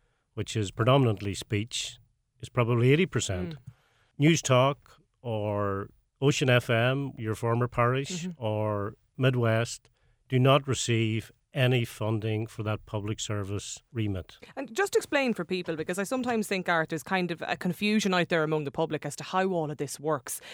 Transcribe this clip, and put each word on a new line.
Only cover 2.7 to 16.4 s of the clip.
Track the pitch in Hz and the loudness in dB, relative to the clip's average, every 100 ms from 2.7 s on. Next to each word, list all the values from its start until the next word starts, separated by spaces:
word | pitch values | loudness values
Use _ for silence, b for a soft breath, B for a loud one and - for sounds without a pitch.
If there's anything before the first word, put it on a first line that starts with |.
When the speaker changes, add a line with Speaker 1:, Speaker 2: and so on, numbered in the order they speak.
| 120 123 | 4 6
Speaker 1:
eighty | 151 180 | 6 4
percent. | 113 - 92 87 - | 0 -2 -4 -6 -10
Speaker 2:
Mm. | - b b b b - | -18 b b b b 2
Speaker 1:
News | 147 160 | 4 4
Talk | - 127 135 143 - - _ _ | 4 4 4 0 -10 -20 _ _
or | 123 107 104 101 101 98 - _ _ _ | -6 -4 -2 -2 -2 -4 -8 _ _ _
Ocean | 139 - 131 | 0 4 4
F | 123 - | 4 4
M, | 113 123 139 139 - | 0 2 -2 -6 -6
your | 110 107 | -6 -2
former | 117 120 123 | 0 0 0
parish, | - 120 131 139 | 0 0 0 -4
Speaker 2:
Mm-hmm. | 180 180 160 | -8 -8 -6
Speaker 1:
or | 110 107 107 104 101 - _ - | -4 -2 -2 -2 -6 -10 _ -2
Midwest, | 131 127 117 113 117 - _ _ _ _ _ | 0 2 2 2 -2 -8 _ _ _ _ _
do | 131 | 4
not | 131 143 139 | 6 4 2
receive | 117 - 113 110 110 - _ _ | -2 0 0 0 -2 -6 _ _
any | 143 123 127 | 0 2 2
funding | 117 - 110 113 110 107 113 | 0 -4 -2 -2 -2 -4 -4
for | - | -6
that | 107 107 - | -4 -4 -6
public | 107 104 107 | -8 -6 -6
service | - 104 98 101 - - _ | -6 -6 -4 -8 -8 -14 _
remit. | 120 104 92 - - B - | -6 -4 -4 -10 -18 B -12
Speaker 2:
And | 285 | -6
just | 226 392 440 | -2 0 0
explain | - 285 254 | 0 0 0
for | 208 | -2
people, | 165 185 175 156 | -4 -4 -4 -6
because | 160 180 | -4 -4
I | |
sometimes | 196 262 247 226 | -2 -2 -2 -2